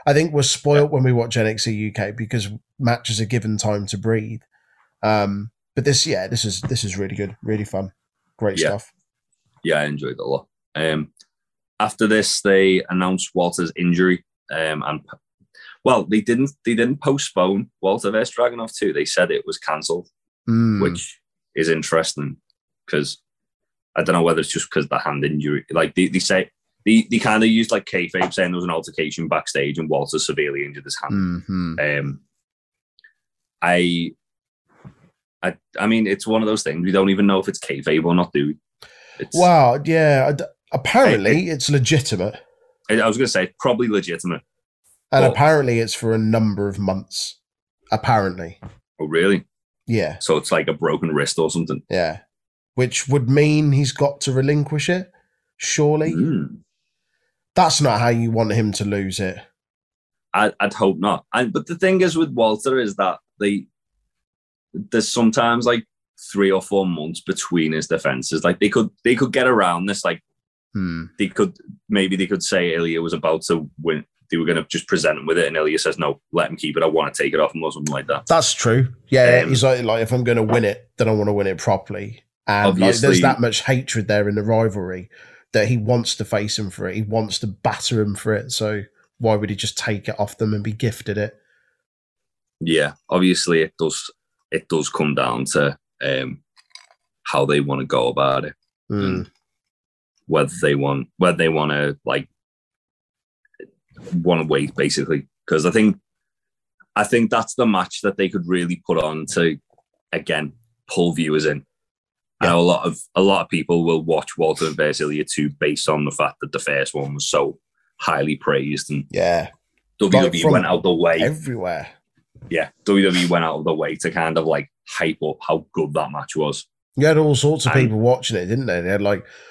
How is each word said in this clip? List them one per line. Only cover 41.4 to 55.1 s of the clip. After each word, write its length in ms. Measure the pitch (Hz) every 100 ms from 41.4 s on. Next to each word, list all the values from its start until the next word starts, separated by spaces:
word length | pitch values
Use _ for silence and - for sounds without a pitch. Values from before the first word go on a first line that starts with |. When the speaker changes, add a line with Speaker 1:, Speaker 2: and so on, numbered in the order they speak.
| 180
Speaker 2:
I, 40 |
Speaker 1:
it's 160 | 147 -
legitimate. 640 | 143 117 151 - 98 98 - _ _ _ _ -
Speaker 2:
I, 100 | 160
I 80 | 113
was 100 | 110
gonna 100 | 131
say, 260 | 98 92 -
probably 280 | 131 120 120
legitimate. 540 | 104 90 82 90 82 _ _ _ _ _ _ -
Speaker 1:
And 120 | 135
Speaker 2:
But 80 | 131
Speaker 1:
apparently, 480 | 110 151 156 131 117
it's 140 | 113
for 200 | - 117
a 40 | 113
number 500 | 110 113 110 101 101
of 120 | 98
months. 600 | 98 95 - - - - _ _ _ _ -
Apparently. 680 | 107 - 113 95 90 85 - - - _ -
Speaker 2:
Oh, 60 | 78
really? 400 | 82 95 95 - _ _ _ -
Speaker 1:
Yeah. 320 | 113 78 -
Speaker 2:
So 180 | - 78
it's, 140 | -
like, 160 | 80 78
a 60 |
broken 360 | 76 80 76 82
wrist 240 | 73 69 -
or 140 | 80
something? 320 | 85 80 - -
Speaker 1:
Yeah. 320 | 92 82 80 _ _ _ _ _ -
Which 320 | 127 - 135
would 220 | 143 117
mean 420 | 139 151 151 151
he's 180 | 139 139
got 300 | - 143 143
to 100 | -
relinquish 580 | 131 135 147 147 151 160
it, 220 | 180 180